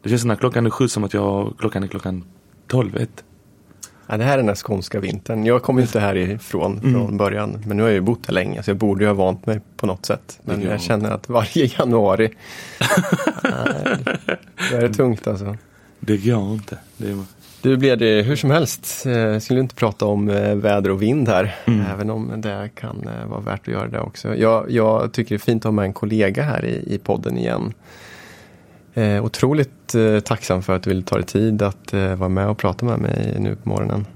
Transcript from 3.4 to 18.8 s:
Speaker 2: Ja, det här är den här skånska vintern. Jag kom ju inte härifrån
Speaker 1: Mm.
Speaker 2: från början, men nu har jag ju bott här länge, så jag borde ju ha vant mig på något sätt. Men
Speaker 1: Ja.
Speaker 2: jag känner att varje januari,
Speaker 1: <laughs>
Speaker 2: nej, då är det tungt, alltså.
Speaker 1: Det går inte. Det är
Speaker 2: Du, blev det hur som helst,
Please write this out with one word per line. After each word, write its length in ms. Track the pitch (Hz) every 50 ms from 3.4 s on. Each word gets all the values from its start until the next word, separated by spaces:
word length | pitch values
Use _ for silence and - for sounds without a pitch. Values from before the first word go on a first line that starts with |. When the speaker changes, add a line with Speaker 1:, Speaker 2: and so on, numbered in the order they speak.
| _ _ _ _ _ _ - - - - _ - -
Speaker 2:
Ja, 100 | - 110
det 60 | 107 117
här 100 | 135 143
är 40 |
den 100 | 135 120
här 80 | 104 98
skånska 440 | - - - 107 95 87 - - 107
vintern. 460 | 95 92 - 98 - - 117 110 107
Jag 180 | 113 120 123 -
kom 140 | - 127
ju 40 | 127
inte 180 | 123 120 - 110
härifrån 800 | 104 101 98 92 90 92 104 110 - - - 90 82 98 101
Speaker 1:
Mm. 160 | 110 113 139 123
Speaker 2:
från 240 | 120 113 107 104
början, 460 | 101 101 98 101 104 104 104 104 107 104
men 120 | 107 104
nu 60 | 101 110
har 60 | 113
jag 60 | 104
ju 60 | 95
bott 240 | 92 110 120 - -
här 60 | - -
länge, 300 | 92 92 98 107 107 107
så 60 | -
jag 80 | 101
borde 260 | 101 110 104 98 95 104
ju 40 |
ha 60 | 104 104
vant 320 | 98 92 92 92 92 -
mig 160 | 113 110 104 - - -
på 80 | - -
något 200 | 101 92 - -
sätt. 340 | - 104 - - - - - -
Men 180 | - - 104
Speaker 1:
Ja. 80 | 101 113
Speaker 2:
jag 100 | 107 87
känner 300 | 87 - 117 104 107 104
att 180 | 107 104 - -
varje 400 | 120 117 107 - - 170 143 123 - -
januari, 500 | 151 123 117 117 104 95 95 104 110 110 - - - - - - - - - -
Speaker 1:
<laughs> 640 | - - 605 587 571 587 - - 554 - - - -
Speaker 2:
nej, 540 | 262 123 123 120 - - 147 - 262 226 - - - - - - - - - - - - - - -
då 60 | 123
är 40 | 120
det 120 | 117 120 107
tungt, 340 | 120 135 123 113 104 -
alltså. 300 | 113 104 95 101 101 104 110 - _ _ _ _ - _ _
Speaker 1:
Det 180 | - 107 107
går 360 | 98 95 117 120 110 98 98 110
inte. 240 | 110 98 - - - - - -
Det 120 | - 113 101
är 60 | 101 98 95 - - - - - - -
Speaker 2:
Du, 160 | - 131 135
blev 200 | 127 135 135 123
det 240 | 110 117 110 107 107
hur 140 | 104 120 147
som 160 | - - 135
helst, 540 | 143 170 156 - - -